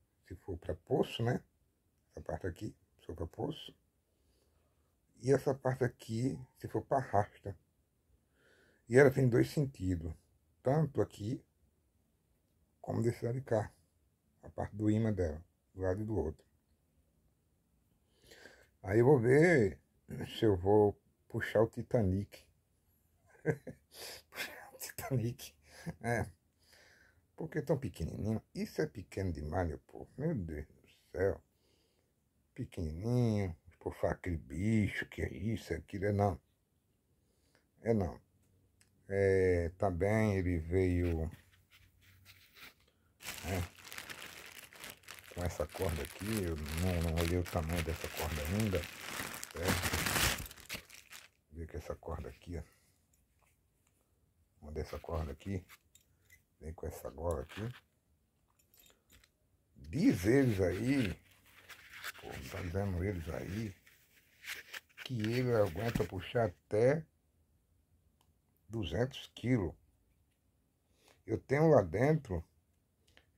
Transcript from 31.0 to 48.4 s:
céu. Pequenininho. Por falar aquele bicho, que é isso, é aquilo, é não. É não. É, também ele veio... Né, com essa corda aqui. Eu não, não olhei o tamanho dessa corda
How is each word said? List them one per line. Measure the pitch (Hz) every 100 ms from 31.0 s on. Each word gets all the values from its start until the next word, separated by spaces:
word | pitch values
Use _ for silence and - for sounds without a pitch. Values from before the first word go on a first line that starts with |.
| _
céu. | - 95 - _ _ _ _ _ _ _ _ _ _ _
Pequenininho. | - 123 - 80 78 110 123 120 104 95 82 - -
Por | 92
falar | - 92
aquele | - 90 80
bicho, | - 78 104 113 101 - -
que | -
é | 85
isso, | - 104 104 -
é | 82
aquilo, | - 101 101
é |
não. | 101 101 87 _ _ _ _ _ _ _ _ _ _ _ _ _ _
É | 107
não. | 110 92 - _ _ _ _ _ _ _ _ -
É, | 98 98 95 92 87 85 -
também | 101 87 98 110 110 95
ele | 90 87
veio... | 80 92 92 90 87 82 80 - - _ _ - - _ - - - - - - - _ _ _ _ _ - -
Né, | 82 92 87 - - - - - - - - - - - - - - - -
com | -
essa | 87 - -
corda | - 92 80
aqui. | - - 101 110
Eu | 87 78
não, | 76 80 92 87
não | 82 80
olhei | 85 90
o |
tamanho | 87 90 80 85
dessa | 80 80 -
corda | - 78 78